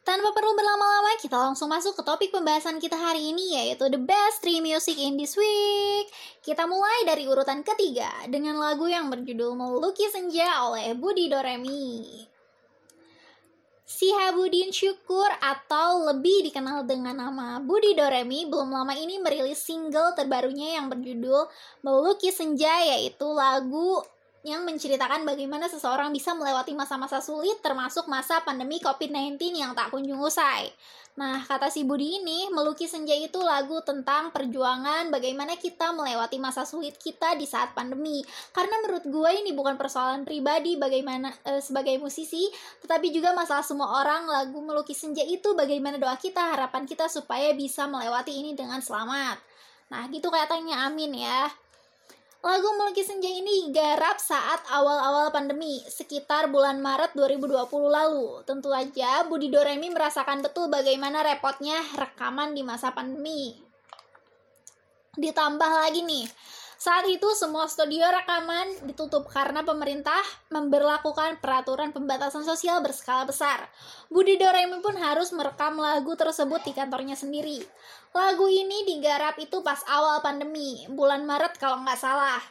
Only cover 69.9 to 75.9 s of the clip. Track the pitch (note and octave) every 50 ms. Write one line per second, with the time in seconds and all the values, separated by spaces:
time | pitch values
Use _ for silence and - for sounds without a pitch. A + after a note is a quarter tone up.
69.9 | C#4 D4 C#4+ D4 D#4 F4+ G4 F#4+ - - _ _ D#4+ D4+ D4 C#4+ C4+ C#4+ C#4+ D4
70.9 | D4 D4+ D4+ D#4 D4+ D#4 D#4 D#4+ D#4+ D4+ - C4+ B3+ B3+ B3+ C4 C4 C4 D4+ D4
71.9 | D4+ C#4+ C#4 C4+ C4+ C4 C#4 C#4 C#4+ D4+ D4+ D#4+ E4 E4 - F4 F4 F4 C#4+ C#4
72.9 | C4+ - - - B3+ C4 C4+ C4 C#4 - D#4 C#4+ C#4 A#3+ - - _ - - -
73.9 | - - - _ D#4+ F4+ F#4+ F#4+ G4 F#4 F#4+ F#4+ F4+ F#4 F4+ F4+ F4+ F4+ F#4 G#4
74.9 | G4+ F#4+ F4 D4 D4 D#4+ F4+ F4 F4+ E4 D4 C4+ C4+ - D4 D#4 D#4 D#4 D4+ D4